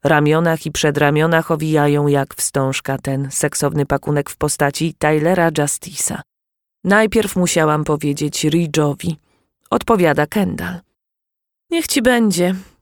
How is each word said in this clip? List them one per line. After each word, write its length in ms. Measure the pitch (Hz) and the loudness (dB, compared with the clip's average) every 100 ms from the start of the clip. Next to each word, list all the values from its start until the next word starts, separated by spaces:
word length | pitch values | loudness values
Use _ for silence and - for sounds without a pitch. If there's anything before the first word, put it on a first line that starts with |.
ramionach 600 | 143 151 147 156 170 160 156 | 2 2 4 2 2 -2 -4
i 60 | |
przedramionach 760 | - 151 143 147 151 165 165 160 | -2 -2 2 2 2 2 0 0
owijają 560 | 156 156 156 147 147 147 | -2 0 2 2 2 2
jak 280 | 143 139 | 0 -2
wstążka 640 | - - 139 135 - - 135 | -6 -4 -2 -2 -4 -6 -6
ten 320 | 139 135 135 | -4 -4 -4
seksowny 560 | - 147 - 143 151 139 | -4 -4 -2 -2 -2 -2
pakunek 440 | 139 - 147 143 | -2 -2 -4 -4
w 60 | - | -4
postaci 580 | 151 - 143 - 160 - | -4 0 -2 0 -4 -2
Tylera 520 | 151 156 160 185 165 | 0 2 2 2 2
Justice'a. 720 | 151 147 - - 143 - - - _ _ _ _ _ | 0 -4 -4 -10 -8 -8 -8 -12 _ _ _ _ _
Najpierw 520 | 180 202 214 226 202 180 | 2 2 4 2 0 0
musiałam 480 | 175 170 156 151 | 0 2 2 0
powiedzieć 600 | 151 147 151 143 151 - | 0 -2 -2 -2 -4 -2
Ridge'owi, 680 | 156 165 165 156 147 139 175 156 _ _ _ _ - | 0 0 0 0 0 -2 -6 -8 _ _ _ _ -4
odpowiada 560 | 233 - 214 165 143 151 | -4 2 2 4 2 0
Kendall. 540 | - 190 90 90 87 _ _ _ _ _ _ _ _ - | -2 -2 -4 -8 -12 _ _ _ _ _ _ _ _ -6
Niech 160 | 339 - | -4 0
ci 160 | 277 | 2
będzie, 520 | 240 240 220 175 175 185 - _ | 4 4 2 2 0 -2 -8 _